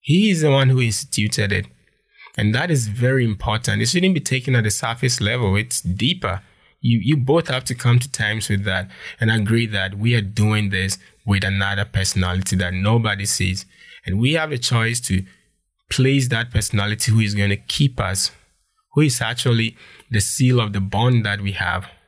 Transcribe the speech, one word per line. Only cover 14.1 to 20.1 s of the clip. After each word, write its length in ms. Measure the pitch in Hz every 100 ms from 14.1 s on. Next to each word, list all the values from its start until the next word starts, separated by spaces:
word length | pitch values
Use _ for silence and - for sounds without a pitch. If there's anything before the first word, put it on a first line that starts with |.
| 95
we 140 | 123
have 180 | 160 156
a 60 | 131
choice 420 | - 117 113 120
to 220 | - 92 - _ _ _ _ _ _
place 380 | - 131 139 127
that 200 | 120 120
personality 600 | - - 104 101 107 -
who 80 | 110
is 160 | 107 104
gonna 220 | 101 101
keep 420 | - - 143 -
us, 320 | 95 95 - - _ _ _ _ _
who 80 | 147
is 200 | 151 -
actually 540 | 113 123 - 117 113 - - -
the 120 | _